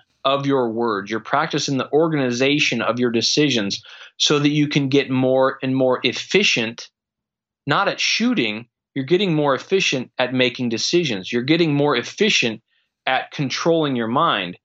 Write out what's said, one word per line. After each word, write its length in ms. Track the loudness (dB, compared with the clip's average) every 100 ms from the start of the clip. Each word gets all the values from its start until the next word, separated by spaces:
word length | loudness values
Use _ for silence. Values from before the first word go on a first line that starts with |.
| _ _
of 220 | -2 0 0
your 240 | 0 0
words. 400 | -2 -2 -2 -4
You're 100 | -8
practicing 580 | -2 -2 0 -2 -2 -2
the 140 | 0
organization 880 | 2 2 2 0 2 2 2 0 0
of 160 | 0 0
your 120 | 0
decisions 720 | 2 0 2 2 2 -2 -6 -10 -20 -16 -2
so 200 | 0 2
that 100 | 2
you 180 | 2 0
can 220 | 0 2
get 200 | 2 2
more 480 | 0 2 4 2 0
and 120 | -2 0
more 240 | 2 2
efficient, 840 | 0 -4 0 2 2 0 -2 -6 -14 _ _ _ _ _ _ _ -2
not 220 | 0 0
at 120 | -2
shooting. 680 | -2 0 0 0 -2 -4 -12 _ _
You're 120 | -8 0
getting 280 | 0 2
more 200 | 0 0 -2
efficient 560 | 0 -2 0 -2 -4 -4
at 160 | -2
making 360 | 0 0 0 -4
decisions. 600 | -2 0 0 0 -4 -4
You're 120 | -4
getting 300 | 0 0 2
more 220 | 2 2 0
efficient 640 | -2 -2 0 2 0 -4 _ _ _ _ -4
at 220 | -2 -4
controlling 680 | -6 -6 -2 0 2 0 -2
your 120 | 0
mind, 500 | 0 2 0 -4 -8